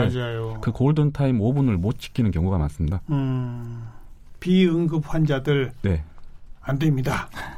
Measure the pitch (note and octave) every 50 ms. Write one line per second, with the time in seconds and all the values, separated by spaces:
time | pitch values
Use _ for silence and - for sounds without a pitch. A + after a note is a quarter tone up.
0 | A#2 - B2 B2+ A#2+ A#2 A#2 A2+ A2+ A2+ A2 A2 - A#2+ A#2 - B2 C#3+ D#3 D3+
1 | D3 D3 C#3+ - C#3 C3+ B2+ A2 G2 A#2+ C#3 C#3+ C3+ B2+ G#2 F2 F2 A2 B2+ -
2 | - - - - A#2 G2+ E2 D#2+ E2+ F#2+ G2 E2+ D2+ D2+ - - E2 D2+ G2 F#2
3 | - - D3 C#3 C3+ C3 B2+ B2+ B2+ A#2+ A#2+ A#2+ A#2+ A#2 A#2+ A#2 A2+ A2+ - -
4 | - - - - - - - - - F3+ F#3 F#3+ F#3 F3 E3 E3+ E3+ D#3 D#3+ D#3+
5 | D3 - D3+ D#3+ D#3 D3 C#3+ C3+ C3 D3 D3 C#3 C3 B2+ - - - G2 F2 D#2
6 | D2+ - - - - - - - - - - - - - C3+ C3+ D#3+ D#3 C#3+ C3
7 | B2+ C#3+ B2+ B2+ - - - - - - -